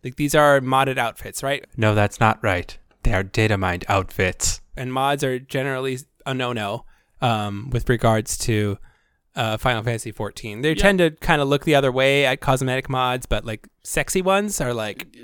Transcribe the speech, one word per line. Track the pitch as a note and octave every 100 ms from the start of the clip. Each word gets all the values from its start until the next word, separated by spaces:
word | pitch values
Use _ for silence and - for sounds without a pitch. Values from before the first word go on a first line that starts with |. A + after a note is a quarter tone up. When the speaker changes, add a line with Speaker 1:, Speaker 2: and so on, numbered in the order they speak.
Speaker 1:
Like, | C3 B2
these | D3 D3+
are | D3 C#3
modded | C3 C3 C3+ C3
outfits, | A#2 - - -
right? | C#3 C#3 - C3
No, | A2
that's | G#2 G#2 -
not | A2 G#2+
right. | G#2+ F2+ - - _ _
They | A#2+
are | G#2+
data | G2 - G#2+ G2+
mined | F#2 F2 -
outfits. | G2 F#2 - F#2 - - - - -
And | B2+
mods | C3 C#3 C#3+
are | C#3 B2+
generally | C3 C#3 C#3 C3 C3+ C3 - _
a | -
no-no, | C3 B2 A#2+ G2+ A2+ - _ _ -
um, | B2+ A2 G#2 G2+ C3
with | A#2+ -
regards | A#2+ A#2 A2 G#2+ -
to, | - G#2+ G#2 G2 - _ _ _ _ -
uh, | A2+ A2
Final | C3 A2+
Fantasy | A2+ A2+ A2+
fourteen. | - G2+ - A2 G#2
They | D3+
Speaker 2:
Yeah. | D#3
Speaker 1:
tend | G3 F#3+
to | E3
kinda | D3+ - D3+
look | C#3 C#3+
the | -
other | C#3 C3+
way | B2+ C3+ C#3
at | C3+ C3+
cosmetic | - C3 C3 C3 -
mods, | C3 B2+ B2+ -
but, | G#2+
like, | A2+ A2 - _
sexy | - D#3+ C#3 F#3+
ones | F#3 G3 G#3 -
are, | B2+
like, | A#2+ G#2+ G2 - -